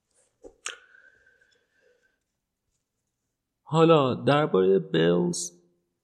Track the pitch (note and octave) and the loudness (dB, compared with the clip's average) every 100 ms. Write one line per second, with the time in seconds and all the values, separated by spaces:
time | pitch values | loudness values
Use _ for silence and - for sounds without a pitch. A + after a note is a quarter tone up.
0 | _ _ _ _ - _ - - _ _ | _ _ _ _ -20 _ -18 -18 _ _
1 | _ _ _ _ _ _ _ _ _ _ | _ _ _ _ _ _ _ _ _ _
2 | _ _ _ _ _ _ _ _ _ _ | _ _ _ _ _ _ _ _ _ _
3 | _ _ _ _ _ _ - D#3 E3 D#3+ | _ _ _ _ _ _ -6 0 4 4
4 | C3 A2+ A#2+ C#3+ D3+ F#2 F#2+ F#2+ - - | 2 -2 0 0 0 0 2 0 0 -2
5 | E2+ F2 F2 - - - _ _ _ _ | 0 0 -2 -6 -10 -16 _ _ _ _